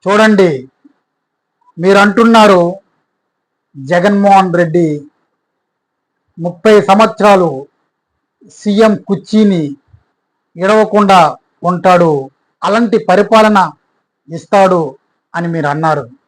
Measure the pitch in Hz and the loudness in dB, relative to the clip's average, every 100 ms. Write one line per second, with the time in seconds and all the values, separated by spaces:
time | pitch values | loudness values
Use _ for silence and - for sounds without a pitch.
0 | 185 208 220 208 185 135 131 _ _ _ | -2 0 2 2 0 -2 -12 _ _ _
1 | _ _ _ _ _ _ _ - 180 196 | _ _ _ _ _ _ _ -4 0 2
2 | 208 202 233 226 214 185 170 190 _ _ | 2 2 2 4 4 2 0 -6 _ _
3 | _ _ _ _ _ _ _ 143 135 180 | _ _ _ _ _ _ _ -20 -4 -2
4 | 196 202 202 196 185 175 170 175 165 147 | 0 0 2 2 2 -2 -2 -2 -2 -6
5 | 143 _ _ _ _ _ _ _ _ _ | -14 _ _ _ _ _ _ _ _ _
6 | _ _ _ - 170 175 220 214 196 196 | _ _ _ -10 -10 -2 2 2 2 2
7 | 220 - 208 196 170 135 143 _ _ _ | 2 2 2 2 0 -6 -16 _ _ _
8 | _ _ _ _ 202 _ 214 202 220 202 | _ _ _ _ _ _ -6 0 0 0
9 | - 196 - 214 208 180 147 139 _ _ | -6 -8 -2 0 0 0 -6 -10 _ _
10 | _ _ _ _ _ 165 190 220 214 208 | _ _ _ _ _ -6 -2 0 0 0
11 | 202 190 151 127 _ _ 170 180 185 180 | 2 2 2 -2 _ _ -6 -2 0 2
12 | 170 143 135 _ _ _ 175 214 233 220 | 2 -2 -8 _ _ _ -4 -2 -2 -2
13 | - 208 202 220 220 202 170 - _ _ | 0 -2 2 2 2 0 -2 -8 _ _
14 | _ _ _ 165 - 202 190 180 147 135 | _ _ _ -16 -2 0 2 0 -4 -12
15 | _ _ _ 170 170 165 147 147 160 147 | _ _ _ -10 -8 -6 -6 -4 -2 -4
16 | 120 131 | -8 _